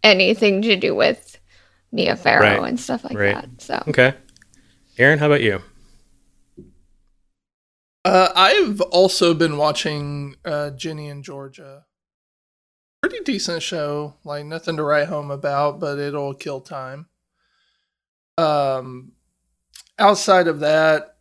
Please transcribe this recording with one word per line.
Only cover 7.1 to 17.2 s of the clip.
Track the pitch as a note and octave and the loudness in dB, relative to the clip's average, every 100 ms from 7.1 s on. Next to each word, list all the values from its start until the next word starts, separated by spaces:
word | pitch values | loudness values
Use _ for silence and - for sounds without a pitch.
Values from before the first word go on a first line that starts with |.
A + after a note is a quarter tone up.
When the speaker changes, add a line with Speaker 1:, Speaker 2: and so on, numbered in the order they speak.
| _ _ _ _ _ _ _ _ _ F#3 | _ _ _ _ _ _ _ _ _ 2
Speaker 3:
Uh, | F#3 F#3 - | 4 4 6
I've | F#3+ G#4 D#4+ G3+ | 4 4 2 0
also | - F3+ F#3+ F#3 F3 | 0 4 4 4 2
been | D#3+ E3 D3 | 2 0 0
watching, | D3+ D3 - D3+ C#3+ C#3+ C#3+ C3+ - | -2 0 -4 -6 -8 -8 -10 -12 -8
uh, | D3 D3 | -6 -6
Ginny | C3+ D#3+ D#3 D3 | -10 -12 -12 -14
and | C#3+ | -16
Georgia. | C3+ C#3 C3+ C3+ C#3 C#3 D3 _ _ _ _ _ _ _ _ _ _ _ | -16 -16 -18 -20 -20 -20 _ _ _ _ _ _ _ _ _ _ _ _
Pretty | F#4+ A#4+ | -6 -4
decent | F4+ G#3+ - E3+ | -6 -6 -4 -6
show, | - E3+ D3 D3 D3 C#3 | -6 -6 -6 -6 -8 -14
like, | D#3+ D3 D3 | -12 -12 -10
nothing | D#3+ D#3+ D#3+ | -12 -8 -4
to | |
write | D3+ D3+ D3 | 0 0 0
home | D3+ C#3+ | -4 -6
about, | C#3 C#3+ C#3 D3 - | -6 -2 0 0 -2
but | D3+ C#3+ | -6 -4
it'll | C#3+ D3 C#3+ | -6 -6 -8
kill | C#3 - C3+ | -8 -10 -10
time. | - C#3+ C3 C3+ E3 _ | -12 -14 -14 -16 -20 _